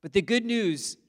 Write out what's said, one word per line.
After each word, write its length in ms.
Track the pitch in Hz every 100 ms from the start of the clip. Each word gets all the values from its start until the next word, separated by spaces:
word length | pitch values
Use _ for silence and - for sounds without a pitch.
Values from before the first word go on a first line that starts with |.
But 100 | 160
the 100 | 196
good 220 | 170 240
news 520 | 233 233 196 147 - -